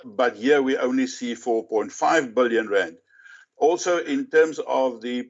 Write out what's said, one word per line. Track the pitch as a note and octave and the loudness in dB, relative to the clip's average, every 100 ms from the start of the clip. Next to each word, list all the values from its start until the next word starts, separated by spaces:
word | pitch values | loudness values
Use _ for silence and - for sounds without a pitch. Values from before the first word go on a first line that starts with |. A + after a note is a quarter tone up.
| - | -12
but | G2+ B2 G2+ | -2 -2 0
here | A#2+ D3 | 2 4
we | C3 C3+ | 2 0
only | B2 C3 B2+ | 0 0 -2
see | - B2 | -4 -8
four | A2+ - A2+ A2 | -6 -2 -2 0
point | A2 G#2 | -2 -4
five | - D#3 D#3+ C3+ A2 | -2 0 0 0 0
billion | B2 A2+ G#2+ | 2 2 0
rand. | G2+ F2 - _ _ - - _ - | 0 0 -6 _ _ -20 -20 _ 0
Also, | D3+ F3 F#3 E3+ | 0 2 0 -2
in | D#3+ C#3 C3+ | -2 -4 0
terms | D#3 D#3+ D3 - | 4 4 2 -4
of | C3 C3 A#2 | 0 0 -2
the, | A#2 B2 | -6 -6